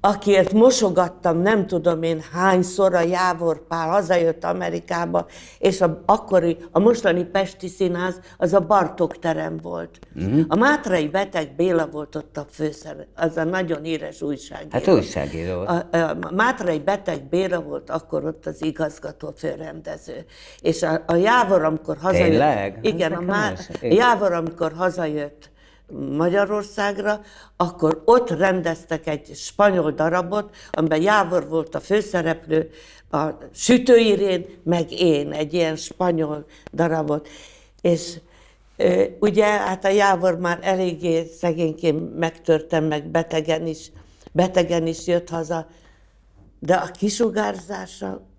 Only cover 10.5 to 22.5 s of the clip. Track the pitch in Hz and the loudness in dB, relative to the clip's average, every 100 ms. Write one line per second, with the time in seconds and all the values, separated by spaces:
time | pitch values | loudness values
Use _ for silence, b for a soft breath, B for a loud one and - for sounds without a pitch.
10.5 | 170 262 294 240 185 151 185 196 185 151 | 4 4 2 0 -2 0 -2 -2 -4 -6
11.5 | 135 180 170 156 151 147 156 - - 143 | -2 2 2 0 -6 -10 -10 -10 -14 -14
12.5 | - 151 151 - 151 - - 165 165 160 | -6 -6 -6 -16 -18 -18 -4 -4 -2 -2
13.5 | 185 175 151 156 156 156 - 151 139 - | -2 -2 -4 -4 -6 -8 -8 -6 -6 -10
14.5 | - 151 123 190 151 - - 71 80 85 | -16 -6 -2 4 4 2 -6 -6 -6 -6
15.5 | 90 95 170 - 170 160 - 147 185 233 | -6 -2 -4 0 0 0 -4 -4 0 0
16.5 | 262 180 156 147 202 196 151 135 175 190 | 0 -2 -2 -2 -2 -4 -8 -4 -2 -2
17.5 | 170 147 143 - 156 - 151 147 156 156 | -4 -6 -12 -6 -8 -6 -6 -6 -8 -12
18.5 | 156 160 151 151 - - - 151 147 156 | -6 -6 -4 -6 -6 -16 -12 -14 -8 -8
19.5 | 143 156 160 151 156 - 127 - B B | -8 -12 -14 -14 -14 -14 -16 -18 B B
20.5 | B - 160 170 160 - 170 202 233 185 | B -2 0 0 -2 0 2 4 4 4
21.5 | 190 156 156 - 151 175 175 170 160 151 | 2 2 -2 -6 -6 0 2 4 4 4